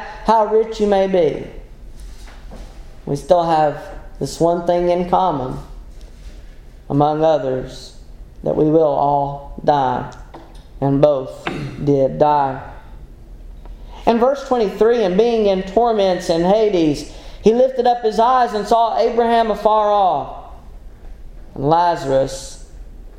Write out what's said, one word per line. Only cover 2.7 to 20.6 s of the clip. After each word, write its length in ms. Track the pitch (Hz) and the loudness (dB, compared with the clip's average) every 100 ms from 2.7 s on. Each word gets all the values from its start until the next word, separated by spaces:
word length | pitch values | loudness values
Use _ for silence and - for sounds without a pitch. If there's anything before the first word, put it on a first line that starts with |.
| - - - | -16 -18 -14
We 120 | - 147 | -8 -6
still 280 | - 175 | 2 2
have 360 | 165 160 151 143 - - - - | 4 2 2 0 -10 -14 -16 -8
this 220 | 139 - | -8 -2
one 260 | 165 175 175 | 0 0 0
thing 220 | 175 175 | 0 2
in 220 | 175 180 | 0 0
common, 480 | 180 185 151 127 143 - - - - - - - - - - - - - | 2 2 0 -4 -8 -12 -16 -18 -18 -18 -18 -18 -18 -18 -20 -20 -20 -4
among 340 | 139 147 151 | 2 2 4
others, 760 | 156 151 135 131 - - - - - - - - | 2 2 0 -4 -6 -12 -18 -20 -20 -20 -20 -8
that 140 | 156 - | -2 2
we 80 | |
will 180 | 156 156 | 4 4
all 800 | 156 139 143 143 139 143 139 - | 4 2 2 0 -2 -6 -12 -4
die. 480 | - 147 131 123 - - - - - - - - | 0 2 2 -2 -6 -12 -18 -20 -20 -20 -20 -4
And 200 | 139 139 | 0 4
both 440 | 151 139 131 - | 4 4 -2 -10
<clears throat> 400 | - - 139 - | -8 -8 -8 -4
did 340 | 147 139 135 151 | 0 2 2 2
die. 540 | 147 147 139 131 - - - - - - - - - - - - - - - | 2 4 0 -4 -10 -16 -18 -18 -18 -20 -20 -18 -18 -18 -16 -16 -16 -4 0
In 120 | 233 | 2
verse 280 | 247 277 - | 2 0 -2
twenty-three, 560 | 247 208 190 214 240 | 0 0 2 2 4
"And 120 | 196 180 | 2 2
being 300 | 233 226 208 | 2 2 2
in 160 | 190 | 0
torments 640 | 185 - 240 220 196 180 180 | 0 0 2 2 2 0 0
in 140 | 165 | 0
Hades, 720 | 175 208 214 185 160 143 - - - - | 4 4 4 4 2 0 -6 -16 -16 0
he 120 | 202 | 2
lifted 320 | 226 254 262 233 | 4 4 4 2
up 160 | 240 | 2
his 160 | 226 202 | 0 2
eyes 340 | 233 262 233 | 4 4 2
and 140 | 208 202 | 0 2
saw 320 | 226 233 214 | 2 2 2
Abraham 520 | 233 226 233 233 226 | 2 2 2 2 2
afar 400 | 202 214 214 208 | 0 2 2 4
off, 600 | 208 190 147 131 - - - | 4 2 0 -4 -12 -16 -18